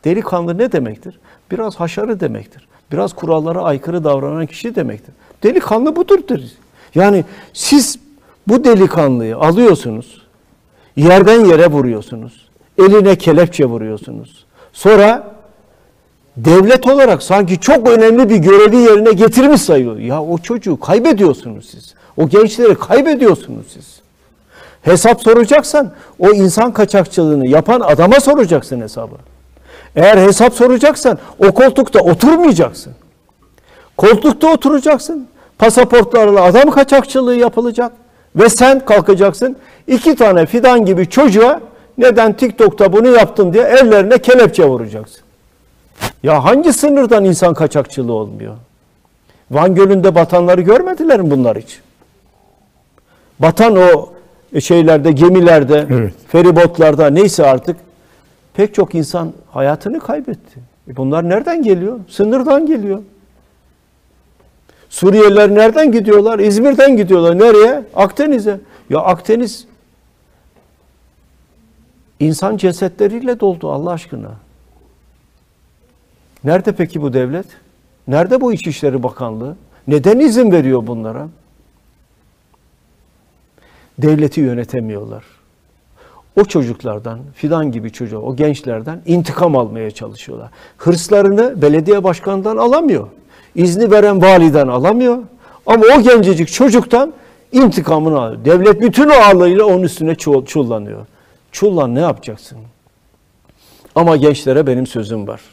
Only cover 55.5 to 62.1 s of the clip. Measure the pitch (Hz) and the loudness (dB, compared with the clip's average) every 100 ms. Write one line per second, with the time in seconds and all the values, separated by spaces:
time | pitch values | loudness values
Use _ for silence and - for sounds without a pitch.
55.5 | 160 131 151 143 127 104 - _ 170 180 | 2 2 -2 0 -4 -4 -10 _ 2 2
56.5 | 165 170 170 156 147 151 151 202 - 147 | 4 2 2 0 2 0 2 0 2 0
57.5 | 127 175 165 _ _ _ _ _ _ _ | 0 -4 -12 _ _ _ _ _ _ _
58.5 | - 208 - 180 170 151 175 160 - _ | -4 -4 -2 -4 -4 -6 -8 -10 -14 _
59.5 | - 135 151 214 311 - 302 262 214 _ | -4 -4 -4 -8 -10 -8 -10 -10 -14 _
60.5 | 127 120 _ - 127 135 156 170 196 339 | -20 -20 _ -18 -8 -4 -4 -2 -4 -4
61.5 | 339 233 180 190 240 180 | -4 -2 -2 -4 -10 -14